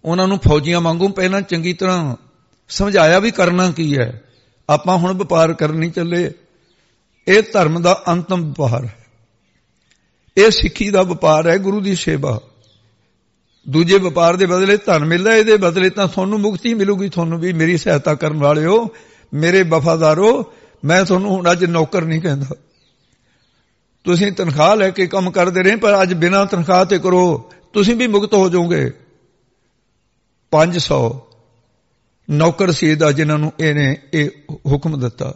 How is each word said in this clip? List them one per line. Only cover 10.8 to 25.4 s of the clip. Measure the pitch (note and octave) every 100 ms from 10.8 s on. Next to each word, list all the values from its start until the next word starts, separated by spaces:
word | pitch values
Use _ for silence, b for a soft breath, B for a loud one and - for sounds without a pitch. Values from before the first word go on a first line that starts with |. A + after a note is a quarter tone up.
| G#3
ਦਾ | G3
ਵਪਾਰ | F#3 E3 E3 D#3 E3
ਹੈ, | F3+
ਗੁਰੂ | G3 G3+
ਦੀ | G3
ਸੇਵਾ। | F#3 - D#3 C#3+ A2 - _ _ _ _ _ _ _ _ _ _ _ -
ਦੂਜੇ | C#3+ E3+ G3
ਵਪਾਰ | F#3 D#3 E3+ F3+
ਦੇ | F#3+
ਬਦਲੇ | F3+ G3 G#3
ਧਨ | - E3
ਮਿਲਦਾ, | D3+ E3+ G3 A3+
ਇਹਦੇ | A3 G#3+
ਬਦਲੇ | F3+ E3+ F#3
ਤਾਂ | F#3+ F#3+
ਤੁਹਾਨੂੰ | - F#3 G#3+
ਮੁਕਤੀ | G#3 F#3+ A#3
ਮਿਲੂਗੀ। | A3+ G3 G3 G3
ਤੁਹਾਨੂੰ | F3 E3 E3
ਵੀ, | F3
ਮੇਰੀ | E3+ D#3+ F3
ਸਹਾਇਤਾ | G3 D#3 C#3
ਕਰਨ | D3 D#3 D3+
ਵਾਲਿਓ, | C#3+ D3+ D#3 G#3+ A3+ b b b b
ਮੇਰੇ | C#3+ E3 F#3+
ਵਫਾਦਾਰੋ, | F3+ D#3+ D3+ E3 D#3+ D#3 G#3 C4+ A3+ b b b
ਮੈਂ | C#3+ F3
ਤੁਹਾਨੂੰ | F#3+ F#3 G3+
ਹੁਣ | F#3+ F3
ਅੱਜ | F3
ਨੌਕਰ | F3 E3+ D#3 F#3+
ਨਹੀਂ | E3 D#3+
ਕਹਿੰਦਾ, | E3+ C#3 C3+ - _ _ _ _ _ _ _ _ _ _ _ _ _ _
ਤੁਸੀਂ | - F3 G3+
ਤਨਖਾਹ | F#3 F3 C#3+ D#3+ G#3+
ਲੈ | F#3+
ਕੇ | F#3 F#3
ਕੰਮ | G3 F#3
ਕਰਦੇ | F#3+